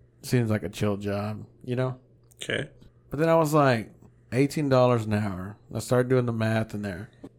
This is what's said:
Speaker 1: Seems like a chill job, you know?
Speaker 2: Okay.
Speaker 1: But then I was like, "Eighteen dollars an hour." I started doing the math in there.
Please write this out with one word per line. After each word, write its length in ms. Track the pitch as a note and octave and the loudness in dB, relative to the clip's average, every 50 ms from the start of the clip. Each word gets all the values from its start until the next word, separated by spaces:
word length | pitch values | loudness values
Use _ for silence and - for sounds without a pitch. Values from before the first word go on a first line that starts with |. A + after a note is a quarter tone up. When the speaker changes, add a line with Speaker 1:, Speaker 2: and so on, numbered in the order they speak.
| _ _ _ _ - | _ _ _ _ -4
Speaker 1:
Seems 280 | - B2+ B2 A#2 A2 | 0 0 2 2 2
like 140 | G#2+ G#2 - | 0 -2 -2
a 40 | F2+ | -6
chill 280 | - - G#2 G#2 G2+ | -6 -4 -2 -2 -2
job, 500 | G2 G2+ G2+ G2 G2+ G#2 G#2+ G#2+ G2+ G2+ - _ _ - | -4 -4 -6 -4 -4 -4 -6 -8 -10 -14 -18 _ _ -10
you 120 | B2+ B2 | -6 -4
know? 200 | B2 B2+ B2+ B2+ - - _ _ _ _ _ _ - - | -4 -4 -4 -6 -8 -14 _ _ _ _ _ _ -12 -8
Speaker 2:
Okay. 260 | - - - - - - - - - _ _ _ _ | -6 -6 -6 -6 -8 -14 -20 -20 -20 _ _ _ _
Speaker 1:
But 120 | - C#3 | -4 -2
then 80 | D#3+ E3 | 2 4
I 80 | E3 | 4
was 180 | E3 D#3+ D3 D#3 | 4 4 4 4
like, 380 | D3+ C#3+ C3+ B2 A2+ G2+ - - - - - _ _ _ _ - | 4 4 4 4 2 -2 -6 -14 -20 -20 -20 _ _ _ _ 0
"Eighteen 360 | C3 C#3+ C#3 - E3 D3+ C#3 | 2 2 2 0 -2 0 2
dollars 380 | C3 B2+ B2+ B2 B2 A#2 G#2+ | 4 4 6 6 4 2 0
an 80 | A2 G#2+ | 0 0
hour." 420 | G#2 A2 G#2 F#2+ F2+ F2+ G2+ A2 - _ - - | -2 -2 -2 -6 -8 -10 -12 -14 -16 _ -10 -8
I 60 | A2 | -8
started 300 | G#2+ - C3 B2 B2 B2 | -2 0 2 2 2 4
doing 180 | C3 B2+ A#2+ | 2 2 2
the 60 | A#2+ A#2 | 0 0
math 420 | A2 A2 A2 A2 A2 A2 - - | 0 0 0 0 0 -2 -4 -6
in 80 | G#2 G#2 | -8 -8
there. 260 | G2+ F2+ E2+ A2+ - - _ - - - | -8 -8 -10 -12 -14 -18 _ -20 -20 -20